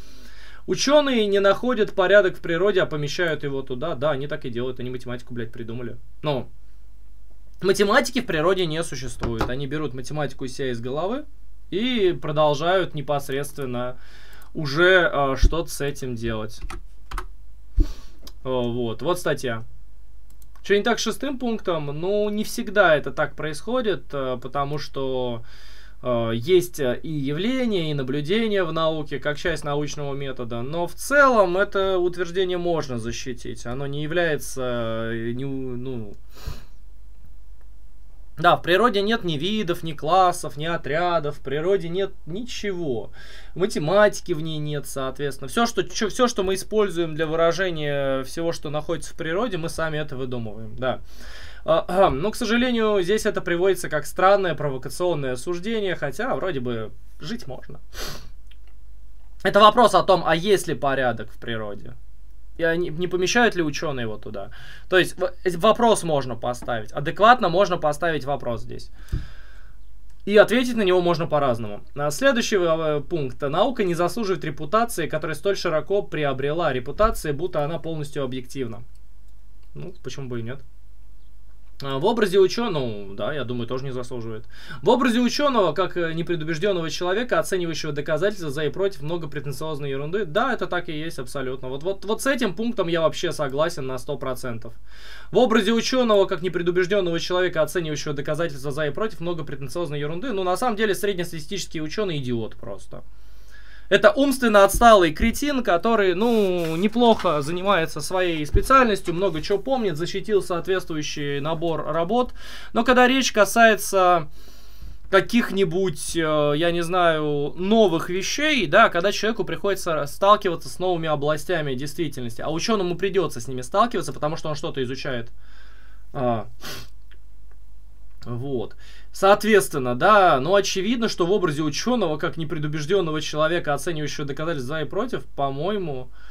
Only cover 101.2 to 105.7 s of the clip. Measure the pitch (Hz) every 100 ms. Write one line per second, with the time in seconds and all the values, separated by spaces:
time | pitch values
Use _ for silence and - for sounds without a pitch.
101.2 | 170 165 147 202 - 165 156 185 202 151
102.2 | 123 120 107 - - 98 - - - -
103.2 | - - - - - - - 196 202 285
104.2 | 285 269 240 208 196 - 233 214 170 151
105.2 | 226 226 285 277 226